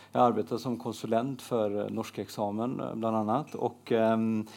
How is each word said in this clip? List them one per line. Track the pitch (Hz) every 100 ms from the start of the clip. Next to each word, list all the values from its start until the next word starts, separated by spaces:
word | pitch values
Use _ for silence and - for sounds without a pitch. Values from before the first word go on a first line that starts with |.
| -
jag | 131
arbetar | 123 107 101 120
som | 131 117
konsulent | 120 107 110 113 135 131
för, | - 120 104 101
eh, | 104
norsk | 107 107 -
examen, | 98 - 104 107 120 139
eh, | 127
bland | 113 113 110
annat, | 107 127 147
och, | - 113 - -
ehm, | 113 113 113 113 110 107